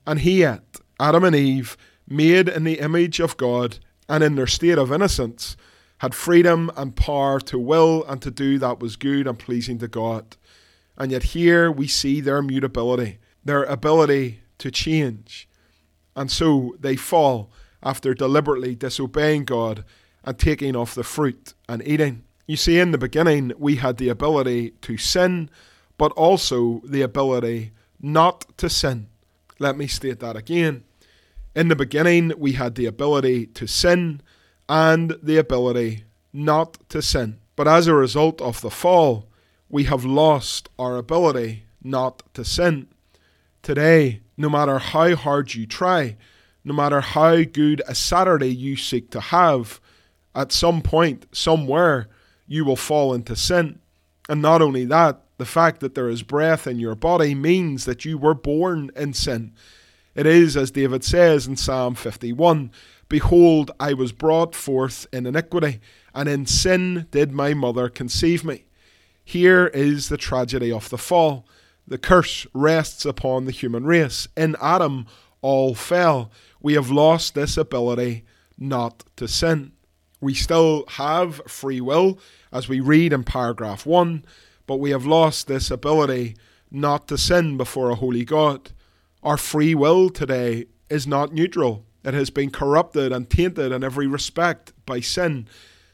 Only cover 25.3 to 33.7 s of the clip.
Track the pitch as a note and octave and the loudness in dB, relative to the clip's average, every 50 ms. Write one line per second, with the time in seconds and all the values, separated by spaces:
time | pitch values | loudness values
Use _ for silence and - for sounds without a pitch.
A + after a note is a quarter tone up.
25.3 | F3+ F3 D#3+ - - _ _ _ _ _ _ _ _ - D3+ D3+ - - D#3+ E3+ | 0 -2 -6 -8 -12 _ _ _ _ _ _ _ _ -2 -2 -2 2 2 4 4
26.3 | G3 F3 - - C3 B2 A#2+ A#2 A#2 A#2 A2+ C3+ C#3+ C#3 C3+ B2+ - C#3 C#3 C3+ | 4 4 2 -2 0 0 0 0 -2 -4 -8 -6 -2 -2 -2 -2 -2 -2 0 0
27.3 | B2+ B2 A#2+ A#2 A#2 A#2 A2+ A2 - _ _ _ _ _ - C#3+ D3+ D#3+ E3 F3+ | 0 -2 -2 -4 -6 -6 -10 -12 -16 _ _ _ _ _ -8 0 2 4 4 4
28.3 | F3+ - - - _ - - E3+ - - - C#3 B2+ A2+ G#2 - _ _ _ _ | 2 -2 -8 -20 _ -6 -6 -4 -2 -2 -2 -2 -4 -4 -8 -14 _ _ _ _
29.3 | _ _ _ _ _ - C#3+ C#3 C3+ C#3+ C#3+ C3+ - - - C3+ B2 A2+ B2 A#2 | _ _ _ _ _ -4 -4 -4 -2 -4 -6 -8 -8 -6 -6 -6 -8 -6 -8 -10
30.3 | A2+ G#2+ G#2+ - E3 F3 E3+ D#3+ C#3+ B2 - _ _ _ _ _ _ _ _ _ | -10 -10 -8 -4 -2 0 0 0 -2 -6 -10 _ _ _ _ _ _ _ _ _
31.3 | _ - - - - - E3+ E3 D#3+ C#3 C#3 A#2+ C#3 D3 D#3+ F3 F3 E3+ E3+ E3 | _ -18 -18 -8 -4 -2 0 2 2 0 0 -2 0 2 2 4 4 4 4 2
32.3 | D#3 D#3+ D3 C#3 C3 B2+ B2+ A#2+ A#2 C3 B2 B2+ A2 - C#3+ D3 D3 C#3 C3 B2+ | -2 -2 -2 -2 -2 -2 -4 -4 -4 -4 -4 -4 -4 -2 -2 0 0 2 2 2
33.3 | B2+ A#2+ A2+ - - - A#2+ G#2+ | 0 0 -4 -6 -10 -12 -10 -6